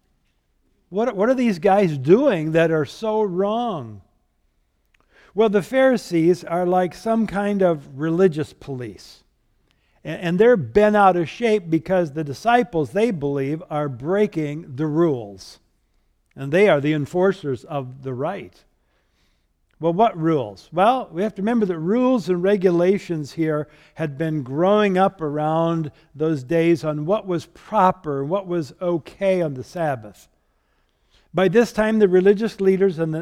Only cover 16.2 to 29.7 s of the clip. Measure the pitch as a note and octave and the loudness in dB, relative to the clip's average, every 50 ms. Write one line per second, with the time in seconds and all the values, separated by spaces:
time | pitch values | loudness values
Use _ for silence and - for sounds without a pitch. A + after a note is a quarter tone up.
16.2 | _ _ - C#3+ C3+ C#3 D#3 F#3 G#3+ G3 D#3 C#3+ C#3 D3+ D#3 D3+ C#3 - - F3+ | _ _ -14 -12 -6 -2 2 4 4 4 4 2 2 0 -2 -2 -4 -4 -2 0
17.2 | F#3 G3 F#3+ - - C#3+ B2+ A#2 - - D#3 C#3+ C3 B2+ B2+ C3+ C3 C3+ B2+ A#2+ | 0 0 0 -2 -6 -8 -8 -8 -8 -10 -10 -8 -8 -10 -16 -14 -12 -10 -8 -6
18.2 | C#3 E3+ G3+ F#3 - F2+ _ _ _ _ _ _ _ _ _ _ _ _ _ _ | -8 -8 -8 -10 -14 -18 _ _ _ _ _ _ _ _ _ _ _ _ _ _
19.2 | _ _ _ _ _ _ _ _ _ _ _ - D3+ E3 E3+ F#3 A#3 A3 - E3 | _ _ _ _ _ _ _ _ _ _ _ -4 -4 -2 2 2 2 2 2 0
20.2 | D#3+ E3 D#3+ C#3+ A#2 G#2 G2 - - - D3 E3 F#3+ A3+ C4 C4 G3+ - D#3+ E3+ | 0 0 0 0 -2 -4 -10 -16 -18 -8 -2 2 2 2 2 0 -4 -8 -6 -4
21.2 | G#3 G#3+ - G3 F#3+ A3+ B3 A3+ G#3+ F3+ F3 D#3 D#3+ F3+ A3 B3 B3+ B3+ C4 A#3 | -4 -4 -4 -4 -4 -2 0 0 0 0 -2 -4 -2 0 0 2 2 2 2 0
22.2 | D#3 F3+ F3+ F3 F3 G3 G#3 G3 F3+ F#3 F3 E3+ F3 F#3 G3+ F#3+ - - E3+ D#3 | 0 -2 -2 0 2 0 2 2 2 2 2 4 2 2 2 0 -2 -6 -6 -6
23.2 | D3 C3 - E3 D#3+ D#3 D3+ D3+ D3 - _ _ _ _ _ - D#3+ D3+ C3+ C3+ | -6 -8 -4 -4 -2 -2 -2 -4 -6 -8 _ _ _ _ _ -8 -8 -8 -4 -4
24.2 | E3 D#3+ D#3 D3+ B2+ B2+ C3+ D#3 F3 G3 G#3 G#3+ G#3 G3+ F#3 F#3 F#3+ G3 F#3+ - | -4 -2 -2 -4 -4 -4 -2 0 2 4 4 4 4 2 2 2 2 2 0 -4
25.2 | D#3+ D3 D3 D3+ D3+ D#3 D#3+ E3 E3 E3 E3 E3 D#3 C#3+ - _ _ _ - C3+ | -6 -6 -4 -2 -2 0 0 0 0 0 -2 -2 -4 -8 -10 _ _ _ -8 -4
26.2 | D#3 D#3+ D#3+ C#3 B2+ B2 E3+ E3 E3 E3+ E3+ C#3+ D#3+ D#3 D3+ D3+ D3+ E3 G#3 A3 | -2 -2 -2 -2 -4 -2 0 2 2 2 2 0 0 -6 -4 -4 -2 -2 -2 -2
27.2 | G#3 F#3+ F3 D#3+ - - _ - - - G#3+ G#3+ F#3 F#3 F3+ - - D3+ C#3 C3+ | -2 -4 -6 -6 -6 -10 _ -20 -12 -4 0 4 4 4 2 0 -6 -6 -6 -4
28.2 | C#3 D3 F3+ G3+ F#3+ F3 F3 F3 D3 B2 - - F#3 F3 F3 E3 - - - - | -4 -4 -4 -4 -4 -4 -4 -4 -6 -6 -10 -6 -4 -4 -4 -4 -6 -10 -10 -4
29.2 | G3 F#3+ F#3 F3+ E3+ D3+ C3+ B2+ A#2+ - | 0 0 0 0 0 -2 -4 -8 -12 -12